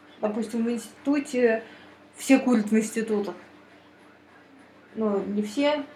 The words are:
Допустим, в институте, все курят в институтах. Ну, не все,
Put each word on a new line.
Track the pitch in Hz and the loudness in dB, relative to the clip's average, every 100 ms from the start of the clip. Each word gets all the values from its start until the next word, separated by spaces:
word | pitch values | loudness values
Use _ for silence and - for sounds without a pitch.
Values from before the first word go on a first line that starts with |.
| - - | -20 -6
Допустим, | 214 214 214 233 | -4 -4 -4 -2
в | 233 | -2
институте, | 240 - - 269 294 285 247 240 220 - - - - - - | -2 -8 -8 0 0 0 2 2 2 -4 -20 -20 -20 -20 -8
все | - 262 | 4 4
курят | 247 233 208 | 6 2 2
в | 220 | 0
институтах. | 220 226 214 208 202 - - - - - - - - - - - - - - - - 220 | 0 -4 -2 -2 -2 -8 -16 -20 -20 -20 -20 -20 -20 -20 -20 -20 -20 -20 -20 -20 -16 -4
Ну, | 214 196 185 | 0 0 -2
не | 208 | -4
все, | 208 285 285 294 277 | -4 0 0 0 -4